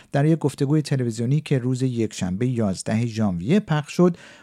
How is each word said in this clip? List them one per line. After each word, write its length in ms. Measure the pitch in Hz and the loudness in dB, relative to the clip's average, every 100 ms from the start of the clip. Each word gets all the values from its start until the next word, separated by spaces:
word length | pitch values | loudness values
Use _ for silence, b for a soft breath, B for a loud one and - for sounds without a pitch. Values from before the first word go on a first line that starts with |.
| B | B
در 120 | 139 | 0
یک 140 | 151 160 | 2 2
گفتگوی 440 | 143 - 139 156 | 0 -2 0 0
تلویزیونی 580 | 139 139 120 113 117 151 | 0 -2 -2 -2 0 0
که 180 | 156 135 | 2 0
روز 240 | 123 127 | 0 0
یکشنبه 640 | 131 117 107 - 90 92 127 | 0 0 -2 -2 -4 -2 0
یازده 600 | 117 104 87 - 110 117 | 0 0 0 -2 -2 -2
ژانویه 540 | 110 107 87 95 202 | 0 -2 0 0 0
پخش 320 | 208 151 143 | 2 -2 -2
شد، 240 | - 175 170 B B | 2 2 2 B B